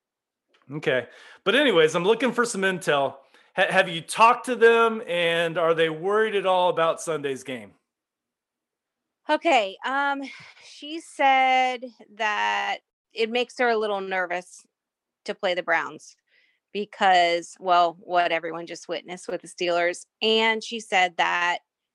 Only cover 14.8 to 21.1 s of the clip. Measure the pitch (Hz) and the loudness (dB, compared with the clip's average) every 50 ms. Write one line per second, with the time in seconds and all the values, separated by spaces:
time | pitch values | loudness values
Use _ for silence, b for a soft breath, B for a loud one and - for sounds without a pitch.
14.8 | _ _ _ _ _ _ _ _ _ - 196 - - 196 175 180 170 - 165 160 | _ _ _ _ _ _ _ _ _ -12 -8 -4 -4 -2 -2 -2 -2 -2 -2 -2
15.8 | 147 135 151 147 - - - _ _ _ _ _ _ _ _ _ _ _ - 196 | -2 -4 -10 -14 -18 -20 -20 _ _ _ _ _ _ _ _ _ _ _ -10 -10
16.8 | 208 - - - 214 190 185 180 175 170 170 175 165 - - - 185 185 175 175 | -10 -10 -4 0 2 4 4 4 4 2 0 -2 -4 -8 -14 -8 -2 2 4 4
17.8 | 175 170 160 175 - - 180 175 175 165 170 165 165 165 160 170 170 165 170 - | 4 2 0 -6 -10 -2 0 0 0 0 -2 -4 -4 -6 -8 -10 -12 -12 -14 -14
18.8 | - - 170 143 - 165 180 180 - - 185 170 - 170 - - 180 175 170 175 | -12 -10 -10 -10 -10 -12 -14 -14 -10 -10 -10 -10 -10 -14 -10 -4 -2 -2 0 0
19.8 | 175 175 180 - - - _ _ - 220 220 220 220 226 220 220 214 - 240 220 | 0 -2 -2 -6 -10 -20 _ _ -2 0 2 2 2 2 0 -2 -6 -8 -10 -12
20.8 | 208 - 208 185 185 180 | -8 -2 0 2 2 0